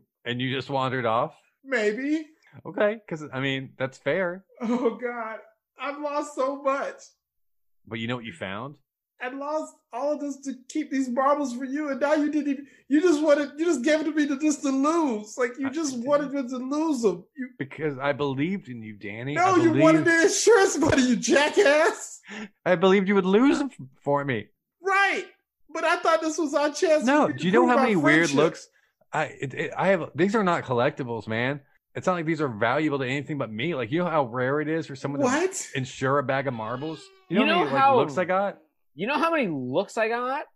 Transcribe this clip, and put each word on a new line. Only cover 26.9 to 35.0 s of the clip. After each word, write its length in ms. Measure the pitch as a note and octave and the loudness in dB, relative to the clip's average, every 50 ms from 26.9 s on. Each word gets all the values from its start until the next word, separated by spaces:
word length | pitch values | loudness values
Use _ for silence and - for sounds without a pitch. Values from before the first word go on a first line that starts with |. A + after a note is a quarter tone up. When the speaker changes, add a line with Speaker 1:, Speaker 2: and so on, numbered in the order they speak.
| D#4 D#4 A3 | 2 4 4
Speaker 1:
No, 220 | B3 C#4+ D4+ C4 - | 4 4 4 4 2
Speaker 2:
to 60 | - | 0
Speaker 1:
do 100 | C3 - | 0 0
you 80 | F#3 F#3 | 2 4
know 80 | A#3 B3+ | 6 6
Speaker 2:
prove 60 | B3 B3 | 6 4
Speaker 1:
how 40 | |
Speaker 2:
our 60 | - - | 4 4
Speaker 1:
many 140 | A#3 G#3+ | 4 2
weird 340 | F3 C#3+ - D3+ D#3+ E3+ D#3 | 4 4 6 6 6 4 4
Speaker 2:
friendship. 60 | C#3 C3+ | 4 4
Speaker 1:
looks? 300 | D3+ E3+ D#3+ - - - _ _ _ _ _ _ _ _ - | 4 4 2 -2 -12 -20 _ _ _ _ _ _ _ _ -4
I, 120 | D#3 D#3 B2+ - - | -4 -4 -4 -6 -8
it, 140 | - C3+ - | -10 -8 -6
it, 200 | - E3 C#3 - | -6 -6 -6 -4
I 120 | B2 D3+ F#3 | -2 0 2
have, 240 | G3 F3 D3 - - | 2 0 -2 -4 -2
these 200 | C3 F3 G3+ G#3 | 0 0 2 2
are 100 | A3+ G3+ | 2 2
not 200 | F3+ E3+ C#3+ A2+ | 2 2 0 0
collectibles, 640 | B2+ C3 A#2 A#2+ D3+ D3+ - C#3 A#2+ A#2 A2+ - A2+ | 0 0 2 2 0 0 -4 -6 -8 -8 -8 -6 -4
man. 320 | A2 A2+ B2 C3 C#3+ C#3+ - _ _ _ _ _ - | -4 -2 -2 -2 -4 -6 -10 _ _ _ _ _ -12
It's 120 | C3 - | -6 -2
not 80 | F#3 F3+ | -2 -2
like 100 | F3 D#3+ | -2 -2
these 160 | D#3 E3 D3 | -2 -2 -2
are 80 | D#3 C3+ | -2 -4
valuable 520 | A2+ G2+ A#2 A2+ B2+ D3+ D#3+ D3+ C#3 C3+ | -2 0 0 2 2 2 0 0 -2 -2
to 40 | C3+ | -2
anything 300 | B2 C3+ D3 C#3 C#3+ D#3 | -4 -4 -4 -6 -6 -6
but 160 | C#3 B2+ A2 G#2+ | -6 -6 -6 -6
me. 220 | G#2+ B2+ E3+ E3+ | -6 -4 -4 -4
Like, 180 | C3 A#2+ G#2 C#3 | -4 -4 -4 -2
you 60 | E3+ | -2
know 100 | F3+ E3+ | -2 0
how 160 | D#3 D#3 C#3 | 0 0 0
rare 380 | A2+ A2+ B2+ B2 C3 C#3 D3+ D3+ | 0 -2 -2 -2 0 0 -2 -2
it 60 | D3+ | -2
is 180 | D#3+ E3 D3+ | -4 -4 -6
for 100 | - C#3 | -8 -10
someone 240 | C3 | -10